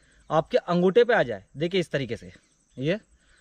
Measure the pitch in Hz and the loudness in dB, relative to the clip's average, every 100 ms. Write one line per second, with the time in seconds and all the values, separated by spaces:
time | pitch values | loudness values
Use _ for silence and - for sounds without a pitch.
0 | _ _ - 160 - 240 - 175 190 214 | _ _ -2 -2 0 -2 0 2 4 4
1 | 233 208 131 98 - 139 170 185 160 143 | 4 2 0 -4 -10 -8 -4 -2 -2 -6
2 | 120 110 120 - _ _ _ 127 143 214 | -6 -10 -12 -20 _ _ _ -8 -4 -4
3 | _ _ _ _ | _ _ _ _